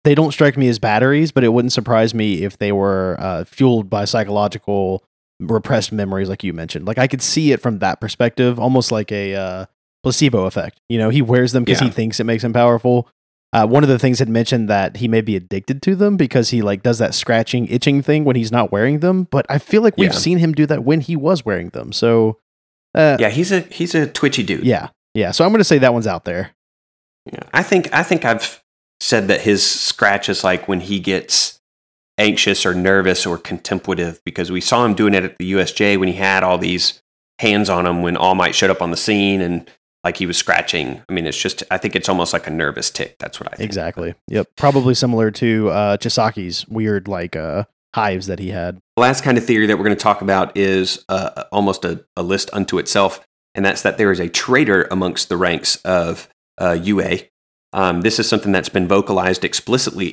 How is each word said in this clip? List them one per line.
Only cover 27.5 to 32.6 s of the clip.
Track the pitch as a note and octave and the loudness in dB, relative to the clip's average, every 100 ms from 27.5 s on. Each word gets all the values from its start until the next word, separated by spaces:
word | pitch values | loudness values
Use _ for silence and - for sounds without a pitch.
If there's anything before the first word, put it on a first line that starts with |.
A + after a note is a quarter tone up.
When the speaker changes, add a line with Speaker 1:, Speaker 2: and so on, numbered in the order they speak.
Speaker 2:
I | D3+ | -2
think, | F#3+ F#3 - | 2 0 2
I | D3 | -2
think | E3 E3 | 0 0
I've | A#2+ A2 - - _ _ _ - | 0 -2 -4 -12 _ _ _ -8
said | - A2+ G2 | 0 0 2
that | G2 | 0
his | G#2+ G2 | 2 2
scratch | - - - - G2+ G2+ - | 2 -2 -4 0 2 2 -2
is, | F#2+ | -2
like, | F#2+ F2+ - | 0 0 -2
when | F#2 | -4
he | F#2 G2 | -4 -4
gets | F#2 F#2 - - - - _ _ _ _ _ - | -2 -2 0 -2 -2 -6 _ _ _ _ _ 0
anxious | G#2 G#2 G2+ F#2+ | 2 2 0 0